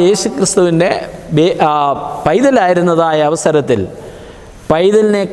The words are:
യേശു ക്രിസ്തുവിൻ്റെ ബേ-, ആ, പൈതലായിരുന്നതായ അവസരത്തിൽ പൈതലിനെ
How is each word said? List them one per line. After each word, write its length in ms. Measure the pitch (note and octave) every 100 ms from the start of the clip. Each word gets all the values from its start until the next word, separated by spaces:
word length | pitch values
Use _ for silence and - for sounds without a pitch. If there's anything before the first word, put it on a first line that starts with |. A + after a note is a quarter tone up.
| F3
യേശു 200 | G#3 A3+ G3+
ക്രിസ്തുവിൻ്റെ 540 | F#3+ G3+ F3 E3 F#3+ G#3+ - - - D3+
ബേ-, 200 | F3 - D#3
ആ, 40 | D3+ C#3+ C3 - - D3
പൈതലായിരുന്നതായ 920 | F#3+ C#4 B3 F3+ F3 F3 E3 E3 D#3 D3
അവസരത്തിൽ 520 | D#3+ E3+ D3+ B2+ A2 F2 - - - - - - - -
പൈതലിനെ 520 | D#3+ F#3+ G#3+ G#3+ G3+ F#3+